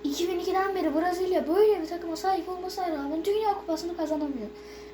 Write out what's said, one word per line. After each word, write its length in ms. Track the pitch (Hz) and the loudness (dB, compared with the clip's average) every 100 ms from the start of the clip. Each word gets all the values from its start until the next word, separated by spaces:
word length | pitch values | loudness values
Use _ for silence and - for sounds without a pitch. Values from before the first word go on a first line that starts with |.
İki 240 | 294 285 349 | -4 -2 -2
bin 100 | 349 | 0
ikiden 360 | - 370 392 | 0 2 2
beri 200 | 381 311 | 2 2
Brezilya 540 | 294 359 349 370 349 262 | 2 2 0 2 2 4
böyle 340 | 359 427 381 | 6 6 6
bir 40 | 320 | 0
takıma 300 | 349 339 320 | -6 -6 -2
sahip 320 | 381 381 349 | 0 0 -2
olmasına 400 | 370 370 381 359 | -6 -6 -2 -2
rağmen 360 | 302 277 320 | -2 -2 -2
Dünya 300 | 403 427 427 | 0 2 2
Kupası'nı 420 | 403 - 320 339 349 | 0 -2 -4 -2 -2
kazanamıyor. 520 | 302 311 294 254 214 - - - - | 0 0 0 -4 -8 -10 -14 -16 -10